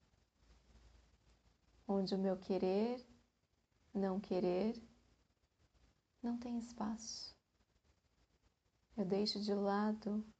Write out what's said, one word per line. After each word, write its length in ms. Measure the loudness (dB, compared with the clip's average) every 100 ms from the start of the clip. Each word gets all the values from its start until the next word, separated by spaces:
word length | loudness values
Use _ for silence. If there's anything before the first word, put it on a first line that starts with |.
| _ _ _ _ -20 -20 _ -20 -20 -20 -20 _ _ -20 _ _ _ -14 -2
onde 280 | 0 2
o 40 | 2
meu 200 | 2 0
querer, 680 | 0 2 4 4 2 -2 -8 -20 _ _ _ _ _ _ _
não 260 | 0 0 0
querer, 640 | 0 2 4 2 0 -2 -10 -20 _ _ _ _ _ _ _ _ _ _ _ _
não 160 | -6 -6
tem 200 | -6 -6
espaço. 800 | -8 -6 -6 -6 -8 -10 -10 -14 _ _ _ _ _ _ _ _ _ _ _ _ _ _ _ -4
Eu 80 |
deixo 340 | 0 2 2 0
de 120 | 0
lado 720 | 0 2 2 2 0 -2 -4 -6